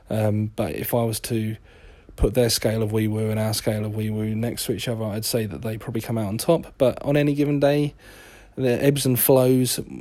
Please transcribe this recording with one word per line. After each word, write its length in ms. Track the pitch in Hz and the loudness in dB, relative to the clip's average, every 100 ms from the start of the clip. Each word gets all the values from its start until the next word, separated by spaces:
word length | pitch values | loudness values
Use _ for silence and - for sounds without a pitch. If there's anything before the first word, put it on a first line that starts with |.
| - | -6
Um, 420 | 110 107 104 107 - | -2 0 0 -2 -4
but 200 | - - | -6 -4
if 180 | - | -2
I 100 | 123 | 0
was 160 | 117 110 | 0 -4
to 340 | - 117 110 110 - - - - - - | -4 -4 -4 -8 -14 -20 -20 -20 -10 0
put 160 | 107 | 2
their 160 | 113 117 | 4 2
scale 340 | - 117 110 | 2 0 0
of 80 | 107 | 0
wee-woo 380 | 110 107 107 110 | 0 0 0 -2
and 100 | 107 | 0
our 140 | 110 | -2
scale 320 | 107 - 107 107 | -2 -2 -2 -2
of 100 | 107 | -4
wee-woo 400 | 107 107 110 110 | -4 -2 -2 -2
next 300 | 117 - - | -4 -4 -4
to 80 | |
each 140 | 107 - | -4 -4
other, 180 | 110 110 | -4 -4
I'd 200 | 104 110 | -4 -2
say 200 | 120 110 | -2 -4
that 160 | 76 | -6
they 160 | 113 110 | -8 -8
probably 240 | - 113 | -6 -6
come 160 | - 117 | -4 -4
out 100 | 101 | -2
on 100 | 113 | -2
top. 360 | - 139 - - | 0 0 0 0
But 240 | 123 - | 2 2
on 140 | 139 147 | 0 2
any 160 | 147 | 2
given 260 | 143 143 143 | 2 0 2
day, 360 | 143 147 147 - - - - - - - | 4 2 0 -4 -20 -20 -20 -20 -14 -2
the 280 | 127 120 | 0 2
ebbs 220 | 143 143 131 | 2 4 2
and 120 | 123 | 2
flows, 600 | - 131 127 131 127 - - 65 | 4 6 6 4 2 -2 -8 -12